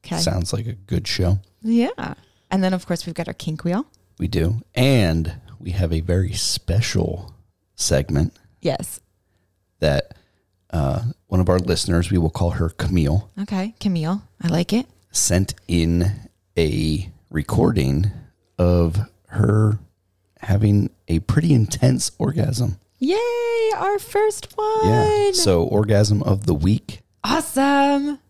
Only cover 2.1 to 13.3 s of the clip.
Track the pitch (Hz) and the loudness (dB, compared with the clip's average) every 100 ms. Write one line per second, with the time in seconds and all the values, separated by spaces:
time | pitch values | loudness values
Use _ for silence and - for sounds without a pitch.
2.1 | - _ _ _ 196 185 185 - 175 - | -12 _ _ _ 0 0 -2 -4 -6 -6
3.1 | 160 165 180 - 156 175 190 294 _ _ | -8 -8 -8 -8 -4 -2 -4 -6 _ _
4.1 | _ 90 87 82 113 - - 131 127 90 | _ -2 0 0 -2 -4 2 4 4 4
5.1 | 82 78 - - - - 92 85 80 80 | 2 -2 -6 -18 -12 -6 -2 0 0 0
6.1 | 90 92 - - - - 110 113 95 82 | 0 0 -2 -4 -4 -2 0 0 -2 -2
7.1 | 90 - - _ _ _ - - 69 69 | -6 -12 -20 _ _ _ -6 0 0 0
8.1 | 71 80 _ _ _ 165 - - - _ | 0 -2 _ _ _ -4 -4 -8 -14 _
9.1 | _ _ _ _ _ _ _ 76 71 - | _ _ _ _ _ _ _ 0 0 -4
10.1 | - _ _ _ _ _ 85 135 - 120 | -18 _ _ _ _ _ -2 0 -2 -4
11.1 | - _ 92 92 90 87 85 - 85 87 | -8 _ 0 2 2 0 -2 0 0 2
12.1 | 90 80 - 85 - 80 - 76 90 73 | 0 0 0 -2 0 -4 -2 -2 2 2
13.1 | 95 - | 0 -2